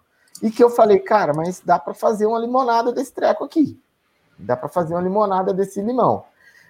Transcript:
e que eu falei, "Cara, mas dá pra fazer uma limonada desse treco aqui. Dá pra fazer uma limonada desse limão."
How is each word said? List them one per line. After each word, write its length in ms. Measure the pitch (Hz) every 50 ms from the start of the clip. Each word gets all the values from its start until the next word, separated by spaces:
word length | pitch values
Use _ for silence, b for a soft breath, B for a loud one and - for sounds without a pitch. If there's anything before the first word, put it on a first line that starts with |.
| b b b b b b b -
e 100 | - 220
que 120 | - - 240
eu 60 | 240
falei, 300 | 240 - 226 208 202 190
"Cara, 340 | - - 220 208 180 147 147
mas 280 | 156 165 180 185 - -
dá 140 | 165 175 180
pra 160 | - 208 214
fazer 320 | - - 233 220 202 208
uma 120 | 214 233 233
limonada 540 | 233 240 247 262 262 240 233 233 240 247 240
desse 180 | 302 269 -
treco 320 | - 370 - - - - 285
aqui. 340 | - - 330 294 - - - _ _ _ _ _ _ _ _ _ _ _
Dá 180 | - 87 113 123
pra 140 | 123 - 143
fazer 240 | - 180 170 156 170
uma 80 | 175
limonada 500 | 180 185 190 214 214 196 190 185 185 202
desse 300 | 190 185 196 190 - 202
limão." 420 | 202 233 262 247 202 139 110 - - _ b b b b b b b